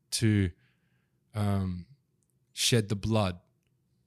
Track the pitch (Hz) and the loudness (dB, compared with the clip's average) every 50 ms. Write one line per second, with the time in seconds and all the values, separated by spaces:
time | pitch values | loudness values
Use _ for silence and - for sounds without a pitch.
0 | _ - - - 117 107 107 101 95 87 - _ _ _ _ _ _ _ _ _ | _ -8 -4 0 2 4 4 4 2 0 -2 _ _ _ _ _ _ _ _ _
1 | _ _ _ _ _ _ - 107 104 101 101 98 95 92 90 90 85 - - _ | _ _ _ _ _ _ -6 -4 -2 0 0 0 -2 -4 -6 -8 -12 -16 -20 _
2 | _ _ _ _ _ _ _ _ _ _ - - - - 127 117 107 101 110 98 | _ _ _ _ _ _ _ _ _ _ -6 -4 0 2 2 2 2 0 -4 -4
3 | 92 107 110 110 101 92 90 90 _ _ _ _ _ _ _ _ _ _ _ _ | -2 0 0 2 0 0 -2 -6 _ _ _ _ _ _ _ _ _ _ _ _
4 | _ | _